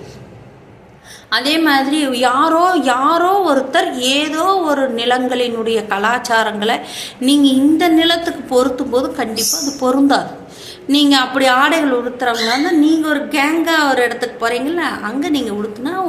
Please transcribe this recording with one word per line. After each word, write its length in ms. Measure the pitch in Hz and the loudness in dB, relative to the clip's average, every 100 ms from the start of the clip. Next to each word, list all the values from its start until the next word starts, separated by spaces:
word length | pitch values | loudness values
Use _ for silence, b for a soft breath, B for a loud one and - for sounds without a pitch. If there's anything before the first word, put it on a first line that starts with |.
| - - - - - - - - - - B B B | -18 -20 -20 -20 -20 -20 -20 -20 -20 -20 B B B
அதே 300 | 220 269 320 | -2 0 2
மாதிரி 600 | 311 277 269 311 269 247 | 2 2 2 0 0 0
யாரோ, 640 | 247 262 320 320 359 359 | 2 2 2 2 2 2
யாரோ 500 | 254 247 285 339 349 392 | 0 2 2 2 2 2
ஒருத்தர் 520 | 349 269 - 339 359 | 2 0 0 0 0
ஏதோ 500 | 254 247 285 311 311 359 392 | -2 0 0 0 0 0 0
ஒரு 380 | 311 277 269 | 0 0 -2
நிலங்களினுடைய 920 | 233 240 254 254 247 240 226 226 226 208 | -2 -2 0 0 -2 -2 -2 -2 -2 -2
கலாச்சாரங்களை 960 | 196 214 247 240 226 220 208 214 262 - B B B | -2 0 -2 0 0 0 -2 -2 -2 -6 B B B
நீங்க 300 | 254 294 277 | 2 4 4
இந்த 400 | 262 285 320 349 | 4 4 4 4
நிலத்துக்கு 540 | 320 330 339 339 - | 4 2 0 -4 -8
பொருத்தும் 480 | - 254 262 254 233 | -2 0 0 -2 -2
போது 220 | 240 302 | -2 -2
கண்டிப்பா 460 | - 220 214 - - | -4 -6 -4 -4 -4
அது 140 | 277 - | -6 -2
பொருந்தாது. 680 | 254 269 277 220 - - - B B B - | 0 2 4 2 -2 -12 -18 B B B 0
நீங்க 320 | 285 285 277 | 2 4 4
அப்படி 280 | 254 262 262 | 2 0 2
ஆடைகள் 560 | 254 294 330 285 247 | 4 2 2 0 0
உடுத்துறவங்களா 500 | 240 240 247 226 220 | -2 -4 -4 -2 -2
இருந்தா, 180 | 254 349 | 0 2
நீங்க 380 | 320 302 320 311 | 4 4 4 2
ஒரு 200 | 294 - | -2 -2
கேங்கா 600 | 294 285 330 330 320 285 | -2 0 0 0 2 2
ஒரு 120 | 254 | 2
இடத்துக்கு 440 | 240 233 240 - 226 | 0 -2 -8 -4 -4
போறீங்கல்ல, 300 | 240 277 349 | -2 -4 -4
அங்க 520 | 277 208 214 269 339 | -4 -4 -6 -4 -2
நீங்க 240 | 285 220 | -2 -2
உடுத்துனா, 400 | 208 214 226 277 370 | -6 -6 -8 -6 -4